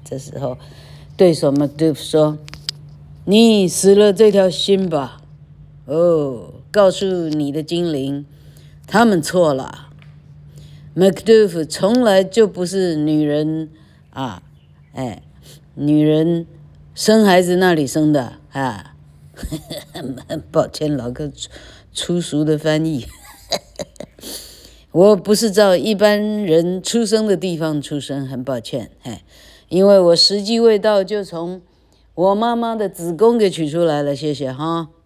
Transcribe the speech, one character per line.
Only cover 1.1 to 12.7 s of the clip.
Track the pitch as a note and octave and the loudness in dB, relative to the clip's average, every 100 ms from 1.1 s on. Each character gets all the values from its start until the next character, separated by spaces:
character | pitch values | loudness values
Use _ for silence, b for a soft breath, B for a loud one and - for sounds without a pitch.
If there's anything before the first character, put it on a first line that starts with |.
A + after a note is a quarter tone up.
| - | 2
对 | F#3 | 2
手 | D#3 D3+ | 4 0
Macduff | C#3 D3 D3 D#3+ D3 | 0 -2 -2 -2 -2
说： | - D#3+ D3+ D3+ - - - - - - - - - | -2 0 0 -2 -14 -16 -16 -16 -20 -20 -20 -14 0
你 | G#3 A3+ G#3+ F#3 | 4 4 4 0
死 | - F#3+ G3 | 2 4 6
了 | G#3 | 4
这 | F#3+ G#3+ | 6 4
条 | G3 F#3 | 4 2
心 | - - G3 F#3+ | 0 -2 0 0
吧。 | D3+ B2+ - - - - - - - - | -4 -6 -12 -20 -20 -20 -20 -20 -20 -6
哦， | D3+ F3 D#3+ C#3+ A#2+ - - - | 0 2 2 -2 -8 -14 -20 -4
告 | G#3 G3 | 2 2
诉 | F3+ G3 F3+ E3 | 2 -4 -4 -4
你 | D3+ C#3+ | -4 -4
的 | C#3+ | -6
精 | D3+ E3+ F3 | -6 -4 -4
灵， | D3 C3+ C#3+ C#3+ b b b b b b | -4 -4 -8 -10 b b b b b b
他 | G3 A#3 | 2 4
们 | F#3 | 2
错 | D3 F#3 E3 | 0 0 0
了。 | C3+ - - - - - - - - - B B B B - | 0 -6 -16 -20 -20 -20 -20 -20 -20 -20 B B B B 0
Macduff | F#3+ F#3+ - A3 G#3 E3+ D3+ | 2 2 4 4 4 0 -8
从 | - F#3+ B3 | -2 0 2
来 | A#3+ F#3+ | 4 2
就 | F#3+ A3+ G#3+ | 2 2 0
不 | F3 | 0
是 | F3+ | -6